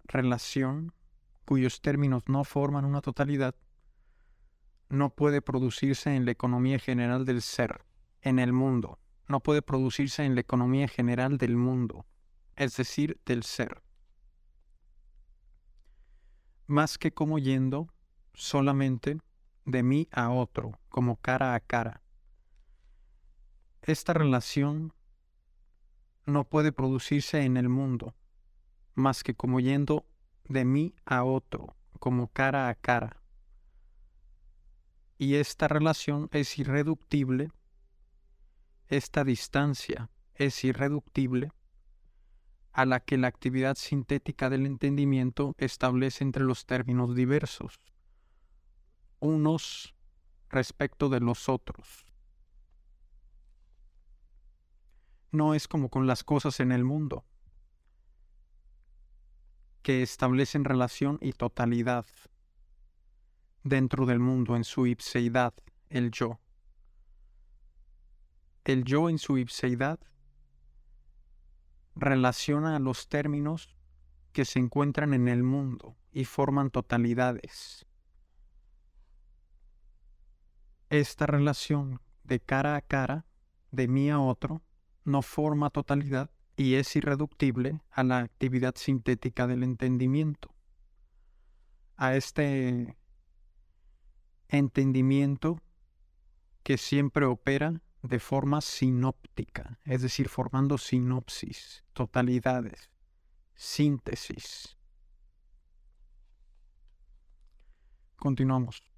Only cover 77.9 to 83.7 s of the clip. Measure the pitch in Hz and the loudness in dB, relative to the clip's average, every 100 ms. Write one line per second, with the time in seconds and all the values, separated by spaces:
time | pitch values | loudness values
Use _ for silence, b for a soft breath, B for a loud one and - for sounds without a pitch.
77.9 | _ _ _ _ _ - - _ _ _ | _ _ _ _ _ -20 -20 _ _ _
78.9 | - - - - _ _ - - - - | -20 -20 -20 -20 _ _ -20 -20 -20 -20
79.9 | - - - - _ _ _ - - _ | -20 -20 -20 -20 _ _ _ -20 -20 _
80.9 | 147 143 - 147 143 143 139 - 147 139 | 2 2 0 0 4 2 0 -2 -2 -2
81.9 | 123 - - - 127 - 135 143 151 - | -8 -14 -20 -4 -4 0 0 0 -2 -2
82.9 | 135 127 147 - _ _ _ _ | -2 0 -4 -8 _ _ _ _